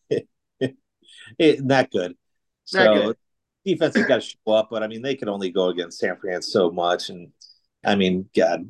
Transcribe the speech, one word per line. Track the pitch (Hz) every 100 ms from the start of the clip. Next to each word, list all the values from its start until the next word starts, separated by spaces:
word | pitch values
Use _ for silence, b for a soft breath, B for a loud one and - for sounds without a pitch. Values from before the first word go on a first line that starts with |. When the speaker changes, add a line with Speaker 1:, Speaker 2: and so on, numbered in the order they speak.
| _
Speaker 1:
<laughs> | 117 - _ _ _ 135 - _ _ B B B -
It, | 160 -
not | 135 135 127
good. | 104 90 87 _ _ _ _ -
Speaker 2:
Not | - 113
Speaker 1:
So, | 208
Speaker 2:
good. | 208 226 _ _ _ _
Speaker 1:
defense | - 170 156 -
has | -
gotta | 120
show | - - -
up, | 110 110
but, | 113
I | 107
mean, | 113
they | 131 131
can | 107
only | 101 95
go | 90 92
against | 87 85 -
San | 107 90
Fran | 98 90
so | - 113 90
much. | 87 87 87 -
And, | 92 85 _ b b b _ -
I |
mean, | 101 92 92 92 -
God, | 92 85 87